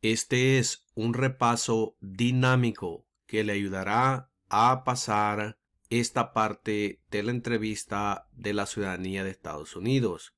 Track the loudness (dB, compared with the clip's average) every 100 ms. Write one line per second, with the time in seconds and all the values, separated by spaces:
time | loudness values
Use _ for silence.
0 | 2 0 0 2 4 4 2 -4 _ -4
1 | -2 2 0 2 2 2 2 0 0 _
2 | -16 0 2 4 4 4 2 0 -8 -10
3 | _ _ _ -2 0 0 -2 -4 0 2
4 | 2 0 -6 _ _ 4 4 4 0 -4
5 | 0 0 2 0 -4 -8 _ _ _ -2
6 | 0 -2 -2 0 0 -2 -4 -2 -2 -6
7 | _ -4 -2 -4 -2 -2 -2 -6 -6 -4
8 | -2 -4 -8 -10 -4 -2 -2 -4 -4 -4
9 | -6 -4 -6 -8 -10 -10 -10 -6 0 2
10 | 0 -4 -12